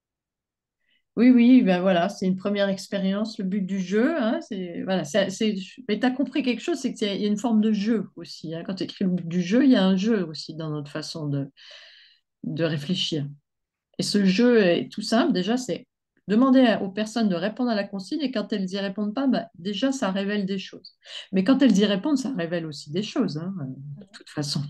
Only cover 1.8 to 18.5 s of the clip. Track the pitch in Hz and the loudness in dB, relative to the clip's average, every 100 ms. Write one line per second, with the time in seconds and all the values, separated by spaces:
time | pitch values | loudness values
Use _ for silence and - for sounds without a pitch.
1.8 | 185 175 180 - 185 185 202 202 196 190 | 4 2 0 0 -2 0 -2 0 0 -2
2.8 | - 196 190 196 220 - 190 208 185 196 | -6 -4 -2 -2 -4 -4 -4 -4 -4 -4
3.8 | 180 208 262 330 226 320 - 196 180 175 | -2 0 2 0 -2 -2 -6 -8 -8 -8
4.8 | - 190 156 208 190 190 220 190 190 - | -4 -2 0 0 0 0 -2 -2 -8 -12
5.8 | - 208 254 254 285 294 262 226 - 339 | -6 -2 0 0 -2 -2 -2 -2 -2 -4
6.8 | 233 - 208 190 208 208 247 220 214 208 | -4 -4 -4 -2 -2 -2 0 2 2 2
7.8 | 202 220 185 - - - 156 160 175 190 | 0 -2 -4 -12 -18 -14 -10 -10 -8 -6
8.8 | 160 - 190 180 165 175 175 233 277 233 | -6 -2 -2 -2 -2 -2 2 4 6 6
9.8 | 190 190 208 220 165 156 - 156 156 151 | 4 2 2 0 -2 -8 -12 -10 -6 -6
10.8 | 147 156 147 165 147 143 139 - - - | -8 -10 -10 -8 -4 -4 -6 -10 -20 -20
11.8 | - - _ _ _ _ - 151 165 143 | -20 -20 _ _ _ _ -8 -4 -2 -4
12.8 | 143 185 - 156 143 143 _ _ _ _ | -4 -4 -4 -4 -6 -12 _ _ _ _
13.8 | _ - 185 202 196 185 247 233 185 170 | _ -6 -2 2 2 4 4 6 6 2
14.8 | - - - 226 330 180 180 247 - 165 | -2 -8 -2 2 2 0 0 -2 -4 -8
15.8 | - _ _ _ - 214 269 262 247 196 | -10 _ _ _ -2 2 6 6 6 4
16.8 | 196 190 214 240 214 170 190 220 247 214 | -2 -4 -4 0 0 0 -2 -2 -2 -2
17.8 | 208 196 190 302 269 220 208 | -4 -8 -8 -4 -4 -4 -4